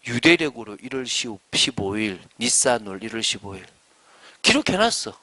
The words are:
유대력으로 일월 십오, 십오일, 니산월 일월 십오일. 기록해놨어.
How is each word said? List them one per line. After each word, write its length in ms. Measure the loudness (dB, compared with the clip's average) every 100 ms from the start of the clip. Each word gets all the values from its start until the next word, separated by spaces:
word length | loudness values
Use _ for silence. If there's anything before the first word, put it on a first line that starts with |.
| -4
유대력으로 680 | 4 6 6 2 -4 -12 -12
일월 240 | -8 -8 -4
십오, 320 | -4 -4 -10 _
십오일, 680 | 0 0 0 -2 0 -2 -4 -14 _
니산월 640 | 0 2 4 2 -2 -10
일월 200 | -8 -4
십오일. 440 | -4 -4 -8 -14 -16 _ _ _ _ _ -20 0
기록해놨어. 760 | 2 4 2 2 2 2 -6 -12